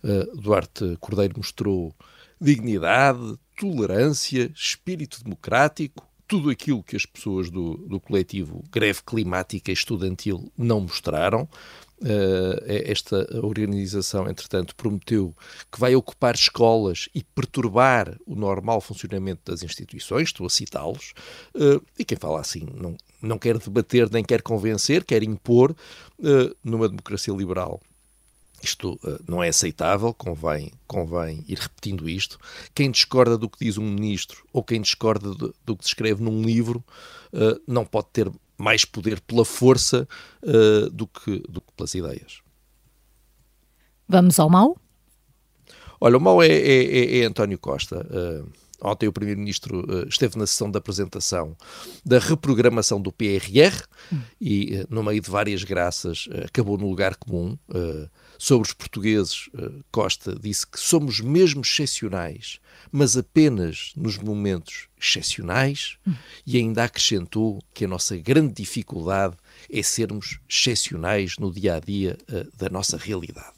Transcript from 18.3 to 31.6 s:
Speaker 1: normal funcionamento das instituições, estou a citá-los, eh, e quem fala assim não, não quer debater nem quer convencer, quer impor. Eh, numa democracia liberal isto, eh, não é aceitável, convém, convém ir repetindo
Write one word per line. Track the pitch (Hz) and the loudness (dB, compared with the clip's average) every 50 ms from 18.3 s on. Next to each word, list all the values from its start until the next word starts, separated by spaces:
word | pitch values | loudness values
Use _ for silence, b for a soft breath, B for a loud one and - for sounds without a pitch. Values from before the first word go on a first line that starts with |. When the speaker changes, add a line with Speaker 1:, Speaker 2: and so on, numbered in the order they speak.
| - | -6
Speaker 1:
normal | 101 104 98 98 95 95 107 117 107 | -4 -2 -2 -2 -2 0 0 -2 -2
funcionamento | - - 110 - - 90 104 98 95 95 92 - _ - | -2 -6 -12 -12 -10 -8 -8 -6 -6 -6 -8 -8 _ -10
das | 90 82 90 | -10 -8 -8
instituições, | 80 - - 95 - - 87 - - - 127 165 | -12 -12 -14 -14 -16 -14 -16 -10 -4 -2 -2 -2
estou | - - - 90 | -2 -6 -8 -6
a | 85 | -4
citá-los, | - - 107 - - - 71 85 110 139 - - - B B B B B B B B | -2 -4 -4 -4 -8 -8 -6 -6 -8 -8 -14 -20 -20 B B B B B B B B
eh, | - 151 143 139 147 - _ _ | 4 4 6 6 4 0 _ _
e | - 240 | -10 -6
quem | - - | -6 -6
fala | - - 78 78 78 | -6 -4 -4 -4 -4
assim | 71 - - 82 80 - - | -4 -8 -10 -10 -10 -12 -12
não, | - 90 87 85 - _ _ _ _ | -10 -10 -10 -10 -12 _ _ _ _
não | - 107 110 101 | -6 -6 -6 -2
quer | - 120 113 | 0 0 0
debater | 110 - 110 98 120 107 _ - 123 117 107 | 0 -2 0 0 0 0 _ 4 4 4 4
nem | 104 113 104 | 2 -2 0
quer | - 120 110 - | 0 0 0 0
convencer, | - 117 104 95 110 110 98 - - 143 180 185 | -2 -4 -2 -2 -2 -2 -2 0 0 0 0 0
quer | - 123 110 110 | 2 0 0 0
impor. | 107 107 98 _ - 120 120 127 147 165 B B B B B B B B - - | 0 -6 -6 _ 4 6 6 6 6 4 B B B B B B B B -4 2
Eh, | 151 143 131 123 - - _ - | 4 6 6 4 2 -2 _ -6
numa | 117 113 113 113 | -4 0 0 0
democracia | 104 95 101 _ - 101 98 - - 98 | 0 -2 -6 _ -10 -8 -6 -6 -6 -4
liberal | 95 98 90 92 92 90 85 - - _ _ _ _ _ _ _ _ _ _ _ _ _ _ _ - | -4 -4 -4 -4 -4 -4 -6 -8 -12 _ _ _ _ _ _ _ _ _ _ _ _ _ _ _ -10
isto, | - - - _ - 92 - - - | -8 -8 -6 _ -6 -8 -8 -8 -8
eh, | 82 73 80 85 | -10 -10 -8 -8
não | 82 85 90 | -6 -2 0
é | 87 | 0
aceitável, | 85 80 - 104 85 73 - 80 82 98 98 107 117 113 | 2 2 0 0 -2 -4 -2 0 0 2 2 0 -2 -4
convém, | _ - 92 85 78 80 82 76 76 73 - - - _ | _ -8 -8 -8 -4 -2 -2 -2 -2 -6 -10 -16 -20 _
convém | _ - 95 85 80 85 87 82 80 78 78 78 | _ -6 -6 -6 -4 -4 -4 -4 -4 -8 -10 -8
ir | - 90 | -10 -8
repetindo | - | -8